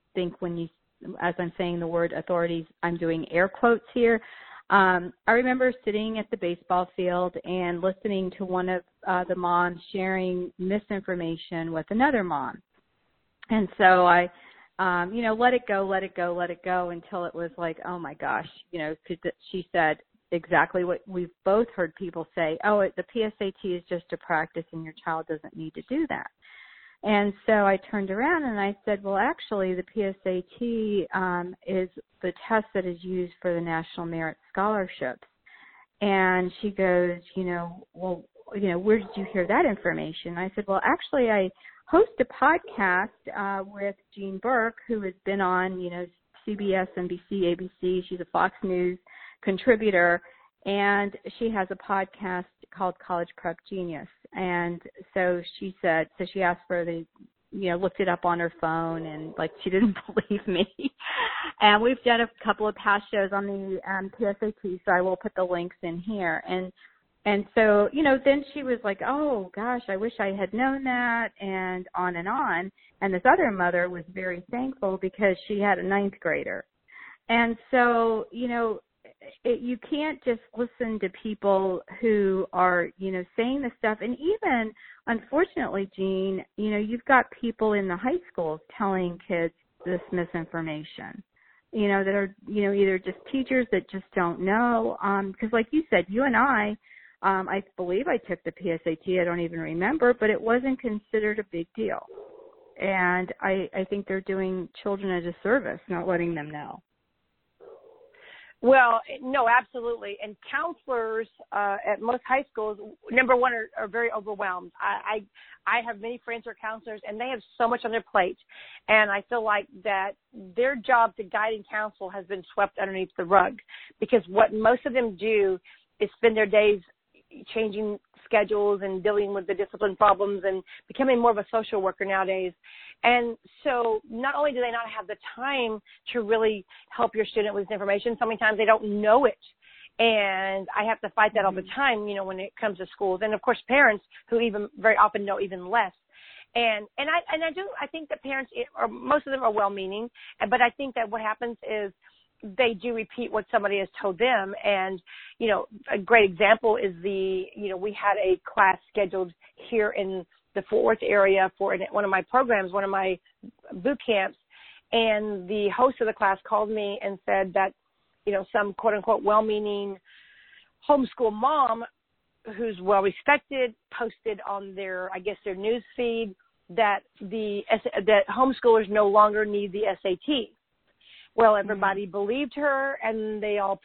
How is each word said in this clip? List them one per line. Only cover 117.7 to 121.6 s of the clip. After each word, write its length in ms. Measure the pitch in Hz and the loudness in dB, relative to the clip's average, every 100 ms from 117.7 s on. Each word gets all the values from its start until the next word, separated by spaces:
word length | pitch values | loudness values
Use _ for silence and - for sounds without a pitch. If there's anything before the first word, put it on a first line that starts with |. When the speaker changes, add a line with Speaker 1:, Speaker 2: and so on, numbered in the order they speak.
| 240 | 0
Speaker 2:
on 60 | 233 | -2
their 140 | 226 - | -4 0
plate. 260 | 208 180 - _ - - - - | 2 2 -2 _ -20 -20 -8 4
And 220 | 214 208 | 6 6
I 120 | 202 196 | 0 -2
feel 120 | 240 | -2
like 260 | 220 208 - 202 | 0 0 -2 -8
that 280 | 208 196 196 - _ 233 190 | -2 -2 -2 -8 _ -20 -8
their 220 | 180 254 277 | 0 0 0
job 400 | 208 240 226 - | 4 6 4 0
to 80 | |
guide 300 | 190 214 220 | -6 -2 -2
and 120 | 220 | -4